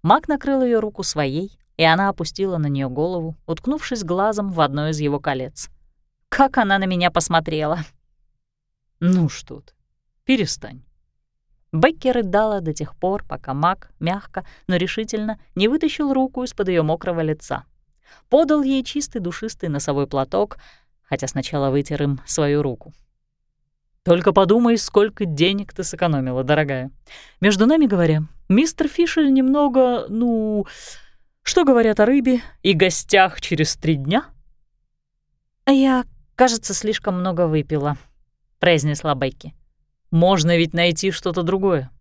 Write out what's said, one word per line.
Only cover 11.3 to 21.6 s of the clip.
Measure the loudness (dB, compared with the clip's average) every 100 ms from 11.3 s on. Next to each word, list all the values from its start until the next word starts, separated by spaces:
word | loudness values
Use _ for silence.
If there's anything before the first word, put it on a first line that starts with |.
| _ _ _ _
Бекки | 2 2 2 -2
рыдала | 0 0 0 0 -2
до | -4
тех | -6 -10 -6
пор, | -4 -4 -6
пока | -12 -8
Мак | -2 0 -2 -10 _
мягко, | -6 -6 -8 -12 -12 -18 -4
но | -2
решительно | -2 -4 -6 -4 -6 -8 -10
не | 0 0
вытащил | 2 -2 -2 -2
руку | 0 -2 -4
из-под | -10 -6 -2
ее | 0
мокрого | 0 -2 -4 -4
лица. | -2 -4 -6 -10 -10 _ _ _ _ -20 _
Подал | 2 4 2
ей | 2 -2
чистый | -2 -6 -6 -6
душистый | -8 -8 -10 -8 -6
носовой | -4 -2 -2 -2
платок, | -2 -2 -2 -2 -6 -20 _ _ _
хотя | _ -6 -4
сначала | -6 -4 -2